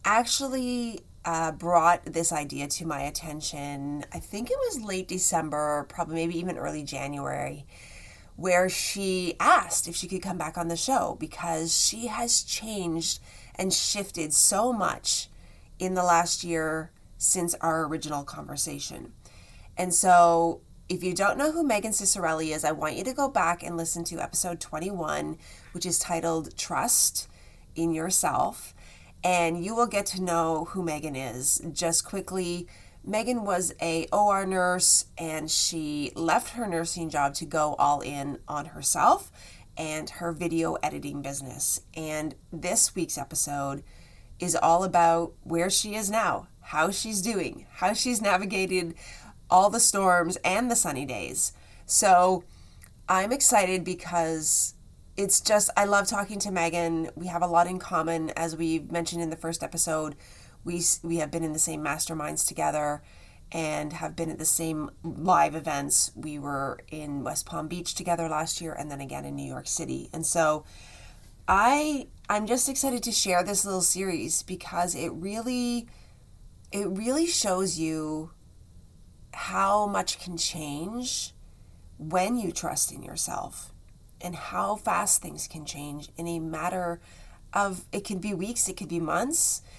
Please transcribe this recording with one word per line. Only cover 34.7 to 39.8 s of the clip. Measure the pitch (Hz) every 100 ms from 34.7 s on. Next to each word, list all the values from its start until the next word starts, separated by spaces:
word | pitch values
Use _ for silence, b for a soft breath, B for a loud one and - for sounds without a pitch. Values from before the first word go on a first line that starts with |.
| 180 - - - -
and | 165 156 156
she | - - 165 151 147 143
left | - 165 190 - 240
her | 220
nursing | 170 165 180 165
job | 151 143 143
to | 151
go | 160 151 -
all | 143 143
in | - 143 139 139 -
on | 151 156
herself | 156 139 - 220 370 - B B B B
and | -